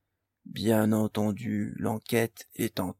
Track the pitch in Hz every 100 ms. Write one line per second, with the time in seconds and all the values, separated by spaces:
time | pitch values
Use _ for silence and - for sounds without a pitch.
0 | _ _ _ _ - - 101 110 107 110
1 | 107 107 107 101 113 107 107 - 107 110
2 | - 117 113 - - - 117 - 95 -